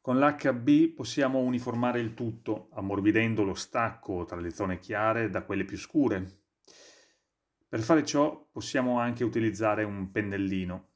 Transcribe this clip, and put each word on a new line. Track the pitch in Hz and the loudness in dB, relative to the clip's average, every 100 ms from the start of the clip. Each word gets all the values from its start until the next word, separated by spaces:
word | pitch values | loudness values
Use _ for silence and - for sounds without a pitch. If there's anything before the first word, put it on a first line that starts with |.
Con | - 127 | 0 4
l'H | 143 147 143 | 4 4 0
B | 123 120 147 165 | 0 4 6 6
possiamo | - 120 - 135 131 | 0 -6 0 2 2
uniformare | 127 123 123 117 123 120 | 0 0 -2 0 0 0
il | 113 | -2
tutto, | 117 120 - - 110 - | -4 -6 -6 -6 -6 -6
ammorbidendo | - 98 101 98 107 113 110 | -8 -4 2 4 4 2 2
lo | 98 | 0
stacco | 92 - 123 113 113 - 90 | -2 -4 -2 -2 -4 -8 -6
tra | 85 87 | -6 -6
le | 85 | -8
zone | 82 98 87 | -4 -4 -4
chiare | - 104 110 113 113 | -6 0 0 2 0
da | 92 | -4
quelle | - 98 | -4 -4
più | 95 98 | -4 -8
scure. | - 156 131 98 92 - _ _ _ - - - _ _ _ _ _ _ _ | -4 0 2 0 -4 -12 _ _ _ -20 -20 -20 _ _ _ _ _ _ _
Per | 113 | -6
fare | 110 160 | 2 2
ciò | 147 143 151 - _ | 2 2 2 0 _
possiamo | - - 135 127 120 | -12 -4 -2 0 0
anche | 120 117 | 0 0
utilizzare | 120 120 113 98 110 104 | -2 0 -2 0 0 2
un | 107 101 95 | -2 -4 -4
pennellino. | 110 101 98 98 95 90 90 - | -4 -2 -2 -2 -2 -4 -8 -12